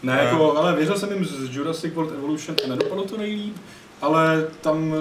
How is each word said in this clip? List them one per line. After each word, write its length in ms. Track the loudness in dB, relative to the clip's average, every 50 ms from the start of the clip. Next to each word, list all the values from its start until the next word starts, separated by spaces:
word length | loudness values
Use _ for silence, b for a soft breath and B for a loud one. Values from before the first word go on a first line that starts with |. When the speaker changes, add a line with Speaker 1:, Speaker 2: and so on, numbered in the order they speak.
Speaker 1:
Ne, 160 | 0 2 4 4
Speaker 2:
Eh. 40 | 4
Speaker 1:
jako, 320 | 4 6 6 6 4 6
ale 200 | 4 4 4 4
věřil 220 | 2 2 2 0 0
jsem 140 | -2 -2
jim 120 | -2 -2 -2
z 320 | -4 -4 -6 -6 -6 -4
Jurassic 380 | -4 -4 -4 -4 -4 -6 -6 -4
World 180 | -2 -4 -4
Evolution 440 | -4 -6 -4 -4 -4 -4 -4 -4 -4 -4 -2
a 40 | -2
nedopadlo 360 | -2 -2 -2 -2 -2 -4 -4
to 120 | -4 -4
nejlíp, 400 | -4 -4 -4 -4 -4 -6 -8 -8 -10 B B B B B B -14 -4
ale 460 | 0 2 4 4 4 4 4 2 0 -2 -6 -4
tam 340 | 0 0 0 2 0 0 0 -2